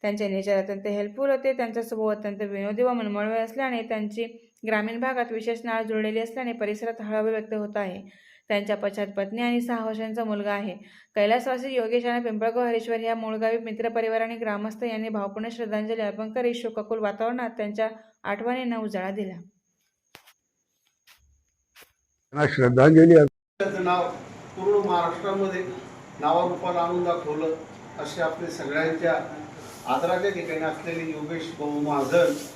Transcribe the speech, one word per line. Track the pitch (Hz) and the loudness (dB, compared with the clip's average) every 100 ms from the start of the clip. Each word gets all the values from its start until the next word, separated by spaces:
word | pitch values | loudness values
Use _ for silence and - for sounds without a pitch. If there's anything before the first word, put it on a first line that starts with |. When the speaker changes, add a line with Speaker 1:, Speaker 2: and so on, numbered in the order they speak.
Speaker 1:
त्यांचे | 208 208 202 | -2 -2 -2
नेचर | 190 196 196 | 0 2 0
अत्यंत | 196 196 208 | 0 -4 -2
हेल्पफुल | 202 208 208 277 | -2 -4 -2 0
होते. | 269 269 | 2 0
त्यांचा | 262 233 220 | -2 -2 -4
स्वभाव | 226 220 214 | -6 -2 -2
अत्यंत | 208 208 202 | -2 -6 -6
विनोदी | 208 196 202 208 | -6 -4 -4 0
व | 247 | 2
मनमळमळ | 240 214 202 214 226 | 2 -2 -2 -2 -2
असल्याने | 226 226 269 240 | -2 -4 -2 -2
त्यांची | 220 220 214 214 226 - _ _ 220 | -4 -4 -4 -4 -8 -8 _ _ -2
ग्रामीण | 214 214 233 | 0 0 -2
भागात | 262 254 240 | -2 0 -2
विशेष | 226 220 226 | -2 -4 -4
नाळ | 233 226 | -2 -2
जुळलेली | 220 220 214 220 | 0 0 0 -2
असल्याने | 226 240 247 | -4 -6 -6
परिसरात | 233 208 214 233 226 | -4 -4 -2 -4 -6
हळहळ | 208 214 220 | -2 0 0
व्यक्त | 220 214 | 0 -2
होत | 214 208 208 | -4 -4 -4
आहे. | 196 190 - - - - _ | -4 -6 -14 -20 -20 -20 _
त्यांच्या | 208 202 202 | -2 0 -2
पश्चात | 202 202 202 | -2 -2 -6
पत्नी | 202 196 220 | -4 -4 -2
आणि | 240 240 | 0 0
सहा | 240 233 220 | 0 -2 -2
वर्षांचा | 220 220 220 | -4 -6 -4
मुलगा | 220 208 202 | -2 -2 -2
आहे. | 202 202 175 - - _ - | -2 -4 -8 -14 -20 _ 2
कैलासवासी | 208 240 240 254 269 262 | 4 4 2 -4 -2 -2
योगेश | 226 240 240 | 2 0 2
यांना | 240 240 | 0 0
पिंपळगाव | 214 220 233 247 | 0 0 2 2
हरेश्वर | 233 233 233 | 0 0 -2
या | 226 226 | 0 -2
मूळ | 220 220 | -2 0
गावी | 220 226 | 0 0
मित्र | 226 220 226 | -2 -2 -2
परिवार | 226 226 226 | 0 0 0
आणि | 226 233 | -2 -2
ग्रामस्थ | 226 202 214 220 | -4 -2 -4 -4
यांनी | 240 220 220 | -4 -2 -2
भावपूर्ण | 220 196 202 226 | -2 -4 -4 -8
श्रद्धांजली | 226 226 214 214 226 | -6 -4 -2 -2 -2
अर्पण | 208 202 220 | -2 -4 -6
करीत | 220 240 240 | 0 0 0
शोकाकुल | 233 220 214 226 | -4 -6 -4 -2
वातावरणात | 208 202 226 247 240 | -2 0 -2 -2 -4
त्यांच्या | 233 208 208 220 220 - _ | -4 -6 -2 -2 -4 -20 _
आठवणींना | - 202 233 254 247 233 | -6 -2 -2 -2 -2 -2
उजाळा | 214 190 185 | -2 -4 -4
दिला. | 196 190 175 175 _ _ _ _ _ _ - _ _ _ _ _ _ _ _ _ - _ _ _ _ _ - - _ _ _ _ | -4 -6 -8 -16 _ _ _ _ _ _ -20 _ _ _ _ _ _ _ _ _ -20 _ _ _ _ _ -20 -20 _ _ _ _
Speaker 2:
त्यांना | 143 143 | 0 0
श्रद्धांजली | - 123 123 143 160 165 165 | 4 4 8 10 12 12 12
अर्पण | 143 _ _ _ | 10 _ _ _
Speaker 3:
त्याचं | 196 196 | -2 0
नाव | 180 180 175 - - - - - | 2 2 0 -4 -14 -18 -14 -2
पूर्ण | 185 208 - | 4 4 4
महाराष्ट्रामध्ये | 175 170 175 202 196 190 185 180 - - - - - | 2 2 -2 -2 0 0 -2 -6 -8 -12 -16 -18 -4
नावारूपाला | 151 170 175 180 180 175 | 2 4 2 0 -2 0
आणून | 175 180 | 2 2
दाखवलं | 175 170 151 151 160 160 - - - - | 2 0 0 -2 -2 -2 -8 -16 -16 -10
असे | 147 180 | -8 -2
आपले | 160 160 170 | -2 -2 -8
सगळ्यांच्या | - 135 147 160 160 170 151 - 151 151 - - - - | -6 -4 0 0 2 2 0 -2 -10 -14 -14 -16 -12 -2
आदराच्या | 131 175 185 196 | 0 2 2 0
ठिकाणी | 175 160 160 | -2 -4 -2
असलेले | 160 - 170 165 160 | -2 -4 -6 -4 -4
योगेश | 151 151 165 156 - | -6 -6 -6 -8 -6
भाऊ | 147 147 | -4 0
महाजन | 147 139 131 170 170 143 - | 0 0 4 4 4 2 -8